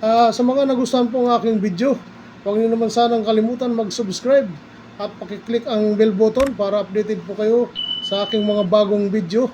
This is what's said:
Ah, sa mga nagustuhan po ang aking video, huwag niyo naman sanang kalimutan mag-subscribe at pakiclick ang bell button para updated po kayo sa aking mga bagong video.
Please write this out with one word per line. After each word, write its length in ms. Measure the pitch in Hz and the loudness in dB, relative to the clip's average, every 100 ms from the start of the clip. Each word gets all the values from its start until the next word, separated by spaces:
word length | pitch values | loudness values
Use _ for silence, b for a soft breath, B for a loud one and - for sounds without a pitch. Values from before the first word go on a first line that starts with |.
Ah, 240 | 220 233 233 | 2 4 4
sa 160 | 226 | 4
mga 240 | 247 262 277 | 2 2 2
nagustuhan 400 | 254 254 254 240 | 0 0 2 0
po 160 | 254 | 0
ang 80 | 247 240 | 2 2
aking 240 | 226 220 | 2 0
video, 320 | 202 170 254 262 - - - - | -2 0 0 0 -6 -20 -20 -10
huwag 160 | 202 208 | -4 0
niyo 80 | 226 | 0
naman 240 | 226 226 | 0 0
sanang 320 | 220 233 233 | 2 2 2
kalimutan 480 | 214 220 220 247 247 | 2 2 2 -2 -4
mag-subscribe 800 | 233 214 180 214 180 247 277 220 151 - - - - | -2 -4 -4 -6 -4 2 2 2 -8 -16 -20 -20 -10
at 100 | 208 - | -10 -10
pakiclick 480 | 180 202 - 233 | -12 -12 -4 -4
ang 320 | 233 220 214 208 | -2 0 0 4
bell 160 | 220 | 2
button 400 | 190 220 226 277 202 | 4 2 2 0 0
para 240 | 202 208 | -2 -2
updated 400 | 196 196 208 214 | -2 -4 -4 -4
po 160 | 170 202 | -8 -4
kayo 320 | 214 233 233 - - - | 0 2 0 -6 -6 -6
sa 240 | - 196 202 | -6 -6 -2
aking 160 | 214 | -2
mga 240 | 208 208 190 | 0 0 2
bagong 400 | 214 208 208 202 | 2 2 0 0
video. 400 | 214 175 208 254 | -2 -2 -2 -2